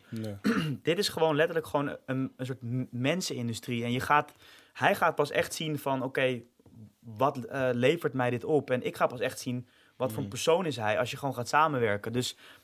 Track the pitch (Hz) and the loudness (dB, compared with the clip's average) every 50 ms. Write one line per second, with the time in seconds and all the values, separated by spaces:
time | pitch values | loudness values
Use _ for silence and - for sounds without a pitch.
0 | _ - 117 113 110 107 101 98 - 214 233 196 165 151 131 - - 151 175 196 | _ -10 -8 -6 -6 -6 -6 -2 0 0 0 0 0 -2 -2 -2 0 0 0 2
1 | 196 - - 175 160 160 147 143 165 175 165 165 156 - - 143 143 95 - - | 0 -2 0 2 2 2 4 4 2 2 0 -2 -4 -2 -2 -2 -2 -2 -6 -8
2 | _ - 131 131 131 131 - - 131 123 127 107 120 117 123 127 127 - - 120 | _ -4 -4 -2 -4 -4 -6 -8 -8 -8 -8 -8 -6 -6 -4 -4 -4 -4 -4 -2
3 | 127 139 170 185 170 - 139 123 120 117 113 - - - 123 117 117 120 123 127 | 0 0 0 0 -2 -6 -6 -4 -4 -6 -6 -6 -6 -6 -4 -4 -2 -2 -2 -2
4 | - - 147 147 147 - - _ - - - - - _ - - 131 170 202 - | 2 4 4 4 4 0 -6 _ -20 -20 -20 -20 -20 _ -4 0 2 2 2 4
5 | 185 165 156 - 143 - - - 127 - - - 165 156 151 135 - 139 135 131 | 2 2 4 2 0 0 2 0 -2 -2 -4 -6 -4 -4 -4 -2 -2 -2 -2 -2
6 | 123 131 - 143 131 127 127 117 - - _ _ - - - 113 107 - _ _ | -2 -2 0 0 2 2 0 -2 -8 -14 _ _ -20 -20 -20 -20 -20 -20 _ _
7 | - 117 107 107 131 147 139 131 117 - - 139 131 127 123 120 127 135 165 165 | -18 -10 -2 0 0 0 0 -2 -6 -6 -2 0 2 2 2 4 4 4 4 4
8 | - 143 127 131 123 123 123 117 - - 156 143 127 - 127 123 - - - - | 0 -2 0 0 0 2 0 0 0 2 2 2 4 2 0 0 0 -2 0 2
9 | 175 - 120 127 110 131 - - - 131 123 123 123 _ _ _ _ _ _ - | 0 0 0 0 -4 -4 -4 -4 -6 -4 -4 -4 -6 _ _ _ _ _ _ -4
10 | 127 127 110 110 - 101 110 120 - 160 165 185 190 156 120 113 107 107 107 - | -4 -2 -2 -4 -6 -6 -4 -2 2 4 4 4 2 0 -2 -2 0 2 2 2
11 | 123 117 - - 143 135 127 120 117 - - 147 160 160 143 123 117 107 101 104 | 0 -2 -2 -6 -6 -4 -4 -4 -2 2 4 4 4 4 4 2 2 2 2 0
12 | - 110 113 123 123 - - - - - - - | -2 -4 -2 -2 -2 -2 -6 -10 -16 -20 -20 -20